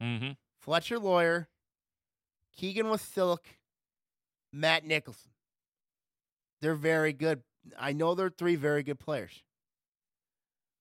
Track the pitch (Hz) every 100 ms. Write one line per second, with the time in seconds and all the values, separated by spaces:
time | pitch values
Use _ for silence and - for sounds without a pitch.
0 | 120 117 135 139 _ _ - 165 - 233
1 | 196 175 170 170 160 _ _ _ _ _
2 | _ _ _ _ _ - 185 196 220 214
3 | - 196 180 170 - - _ _ _ _
4 | _ _ _ _ _ 139 156 160 156 151
5 | 147 - - _ _ _ _ _ _ _
6 | _ _ _ _ _ _ 151 151 160 160
7 | 156 135 160 143 - _ - - 135 147
8 | 165 180 185 - 175 165 147 147 147 135
9 | - 139 85 - _ _ _ _ _ _
10 | _ _ _ _ _ _ _ _